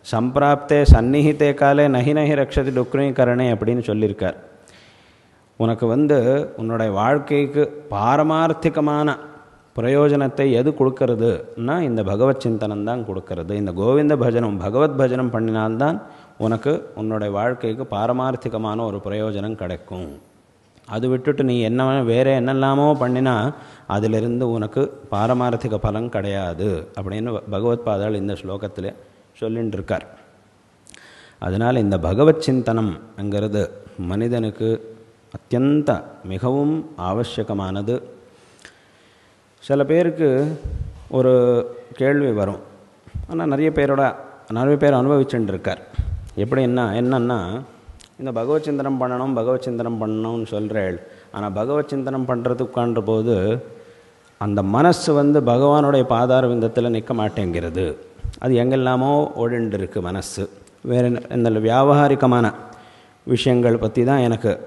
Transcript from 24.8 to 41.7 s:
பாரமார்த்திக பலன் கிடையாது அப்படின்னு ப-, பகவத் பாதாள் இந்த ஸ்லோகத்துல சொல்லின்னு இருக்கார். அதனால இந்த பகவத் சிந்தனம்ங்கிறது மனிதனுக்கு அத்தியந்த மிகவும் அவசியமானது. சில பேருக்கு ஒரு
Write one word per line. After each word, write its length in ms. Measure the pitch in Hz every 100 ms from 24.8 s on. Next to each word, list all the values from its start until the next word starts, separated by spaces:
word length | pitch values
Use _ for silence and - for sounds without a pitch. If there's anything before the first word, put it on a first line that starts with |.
| 139 - -
பாரமார்த்திக 640 | 101 113 127 123 117 120
பலன் 340 | 107 107 107 120
கிடையாது 800 | 107 101 98 90 82 101 85 - -
அப்படின்னு 320 | 95 107 117
ப-, 100 | 110 -
பகவத் 340 | 101 117 117
பாதாள் 300 | 117 101 104
இந்த 180 | 104 101
ஸ்லோகத்துல 640 | 95 92 98 101 98 95 - - _ _ -
சொல்லின்னு 320 | 113 113 113
இருக்கார். 460 | 98 - 95 - - - _ _ _ _ _ - - - - - -
அதனால 400 | - 95 117 127
இந்த 200 | 101 92
பகவத் 500 | 82 101 151 156 143
சிந்தனம்ங்கிறது 1200 | 131 120 113 107 76 - - 101 101 107 104 92 - - -
மனிதனுக்கு 1000 | 90 98 120 120 110 - 110 113 - - - _ _
அத்தியந்த 720 | - - 123 135 147 147 92 - -
மிகவும் 640 | 92 92 123 135 147 156 147 -
அவசியமானது. 1200 | 90 104 120 - 107 101 92 98 104 123 - - - - _ _ - _ _ _ _ _ _ _ _ _
சில 260 | - 139
பேருக்கு 760 | 139 165 170 160 151 131 147 156 - - - - -
ஒரு 580 | 131 127 127 123 120 120